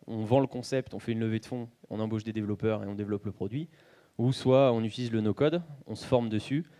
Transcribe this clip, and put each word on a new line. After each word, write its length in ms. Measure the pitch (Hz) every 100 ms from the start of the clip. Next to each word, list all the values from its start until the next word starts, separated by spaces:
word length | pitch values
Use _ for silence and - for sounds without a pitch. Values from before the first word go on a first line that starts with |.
| -
on 160 | 113
vend 160 | 107 131
le 80 | 135
concept, 460 | 127 120 135 123
on 40 | 104
fait 140 | -
une 80 | 113
levée 180 | 113 110
de 80 | -
fonds, 220 | 127 117 - -
on 100 | 104
embauche 240 | 110 110
des 80 | 107
développeurs 500 | 107 104 101 110 107
et 40 | 101
on 80 | 101
développe 280 | 101 101
le 80 | 104
produit, 360 | 95 98 123 165 _ _ _ _ -
ou 140 | 120
soit 400 | 131 127 131 135
on 100 | 117
utilise 300 | 113 113 120
le 80 | 113
no-code, 400 | 107 101 147 170 165 143 -
on 80 |
se 120 | 110 -
forme 240 | 127 117
dessus, 340 | 107 - 139 170 -